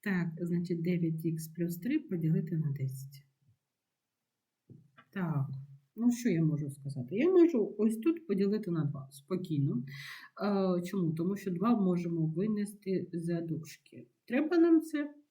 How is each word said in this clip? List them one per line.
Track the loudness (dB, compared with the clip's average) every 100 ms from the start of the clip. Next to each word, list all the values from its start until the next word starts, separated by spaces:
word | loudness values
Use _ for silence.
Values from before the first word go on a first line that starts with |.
Так, | 0 0 -2 -4
значить, | -2 -2 0 -2
дев'ять | 0 0 0 0
х | -2 -4 -8 -4
плюс | -4 -4
три | -2 -2
поділити | -2 -2 2 2 2 -2
на | -2
десять. | -2 -6 -6 -14 -18 _ _ _ _ _ _ _ _ _ _ _ _ _ _ _ -20 _ -20 _
Так, | -4 -2 0 -2 -6 -12 -18 _ 0
ну | 2
що | 2 2
я | 2
можу | 2 2 -2
сказати? | -6 -8 -8 -6 0
Я | 4
можу | 8 6 6 0 2
ось | 0 2
тут | 0 0 -2
поділити | 0 2 0 0
на | 0
два, | 0 -4 -10
спокійно. | -18 _ -6 -2 0 0 0 -4 -12 -14 -16 -18 -6
Е, | -2 2 2 0
чому? | 0 0 0
Тому | 0 -2 -2
що | -4
два | -2 2 4
можемо | 4 2 0 0 0
винести | 0 -2 -2 -4 -6 -4 -2 -2
за | -6 -4 -4
дужки. | -4 -6 -8 -18 _ -20 -20 _
Треба | _ -2 2 4
нам | 6 6
це? | 4 -6 -6 -10 _